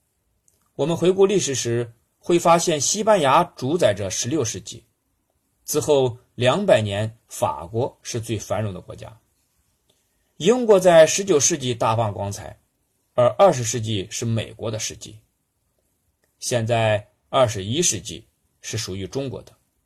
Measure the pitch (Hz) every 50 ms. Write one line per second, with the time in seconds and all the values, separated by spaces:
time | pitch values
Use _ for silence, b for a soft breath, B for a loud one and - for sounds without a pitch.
0 | _ _ _ _ _ _ _ _ _ _ _ _ _ _ _ - 139 160 170 -
1 | 170 180 190 190 196 190 208 185 - 135 135 123 - 120 117 120 120 110 - _
2 | _ _ _ _ _ - 175 175 - 175 170 170 170 185 160 147 131 - - 202
3 | 214 220 214 190 147 131 135 160 175 - - - 127 127 160 180 156 113 101 92
4 | 104 95 - - - 117 143 160 123 107 - 92 - - - - - _ _ _
5 | _ _ _ _ _ _ _ _ _ _ _ _ _ - - 147 - 151 147 139
6 | 131 123 113 - _ _ _ - 104 123 135 180 208 185 156 113 110 101 98 101
7 | 110 113 113 _ _ _ - - - - 73 69 82 101 110 113 127 - - _
8 | - - - 117 110 - 113 101 - - 98 98 110 104 92 87 87 - - -
9 | - 76 - - _ _ _ _ _ _ _ _ _ _ _ _ _ _ _ _
10 | _ _ _ _ _ _ _ - 143 180 240 254 247 214 208 185 170 185 170 160
11 | 160 156 - - 196 190 170 143 131 - 175 147 131 127 117 113 135 117 113 113
12 | 113 104 98 101 98 101 95 98 98 - - - _ _ _ _ _ _ _ _
13 | _ _ _ - 123 120 - - 196 190 - 127 120 113 - 123 107 110 110 98
14 | 90 - - - 120 117 113 113 82 - - - 98 113 113 - - - - 110
15 | - 110 110 107 _ _ _ _ _ _ _ _ _ _ _ _ _ _ _ _
16 | _ _ _ _ _ _ _ _ - - 127 117 110 113 120 113 113 110 107 101
17 | - _ _ _ _ _ - 135 127 113 107 98 95 101 120 160 180 - - 196
18 | - - 85 - - _ _ _ _ _ _ _ - - - 110 - - 92 98
19 | 95 90 - 131 139 131 113 - - - _ _ _ _ _ _ _